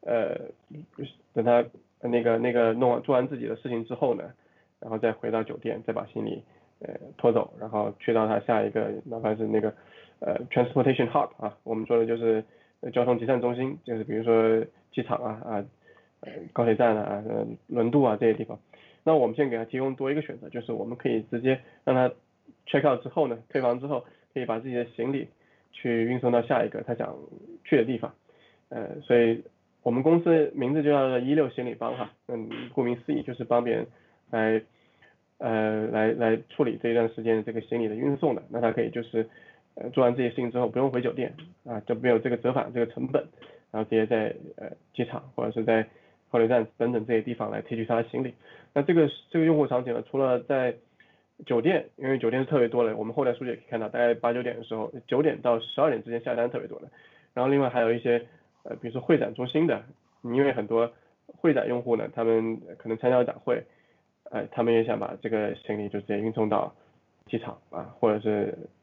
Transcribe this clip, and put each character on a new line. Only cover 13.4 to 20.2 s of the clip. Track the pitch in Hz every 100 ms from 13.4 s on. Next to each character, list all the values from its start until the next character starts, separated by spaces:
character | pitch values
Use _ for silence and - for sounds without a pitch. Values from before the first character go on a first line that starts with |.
中 | 120
心， | 120 131 151
就 | - 113
是 |
比 | 110
如 | 110
说 | 113 113 113 113 110 _ _
机 | -
场 | 120 120
啊， | 120 107
啊， | 120 107 107 _ _ - _ _
呃， | - - -
高 | -
铁 | 117
站 | 110 120 107
啊， | 107 101 110
呃， | 110 110 113 _
轮 | 120 117
渡 | 139
啊 | 131 107
这 | 117
些 |
地 | 107
方。 | 110 - _ - - _
那 | -
我 | 160 120
们 |
现 | 113
在 | 143
给 | 117
他 |
提 | 113 127
供 | 135 131
多 | 135
一 |
个 | 147